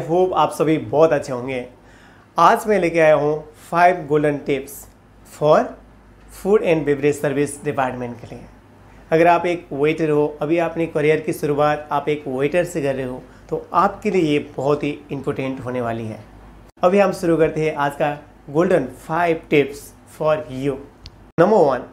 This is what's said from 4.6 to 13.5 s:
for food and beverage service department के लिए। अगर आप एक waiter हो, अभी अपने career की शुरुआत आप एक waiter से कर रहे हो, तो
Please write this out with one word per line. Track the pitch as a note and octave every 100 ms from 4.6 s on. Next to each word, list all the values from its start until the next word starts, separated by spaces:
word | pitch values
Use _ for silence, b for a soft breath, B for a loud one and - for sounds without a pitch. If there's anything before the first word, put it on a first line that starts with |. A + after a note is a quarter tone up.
| - - - - _ - -
for | - D3 F3 B3 - - - - - - -
food | F#3+ G#3+ G3+
and | D#3+ C#3+
beverage | C#3 D3 C#3+
service | D3+ C#3 C#3+ - D3
department | C3+ B2+ B2 A#2+ A#2+
के | -
लिए। | A#2+ - - - - B B B
अगर | D#3+ E3+
आप | E3+ F3
एक | E3+ -
waiter | C#3 D3+ D#3+ D#3+
हो, | D3 D3 -
अभी | D3 E3+
अपने | E3 E3+ E3
career | D#3+ D3+ D#3
की | D#3
शुरुआत | D#3+ D3+ C#3+ D3 D3+ -
आप | D3 C#3+
एक | D3 C#3+
waiter | B2+ C#3+ F3
से | E3+ E3+
कर | C#3 C3
रहे | C3
हो, | B2+ - B
तो | B